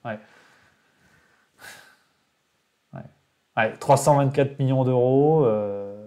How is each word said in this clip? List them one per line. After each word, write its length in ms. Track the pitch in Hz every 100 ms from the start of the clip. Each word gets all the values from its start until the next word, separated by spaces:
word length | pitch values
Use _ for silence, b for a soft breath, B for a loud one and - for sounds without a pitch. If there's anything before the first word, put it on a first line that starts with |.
| 120
Ouais. 120 | 107 b b b b b b b b b b b b b b b b b b b b b _ _ _ _ _ _
Ouais. 80 | - - _ _ _ _ -
Ouais, 160 | 110 -
trois 160 | - 135
cent 180 | 151 139
vingt-quatre 440 | 135 139 139 139
millions 260 | 131 131 127
d'euros, 580 | 127 127 135 147 160
euh, 460 | 127 107 104 101 101 104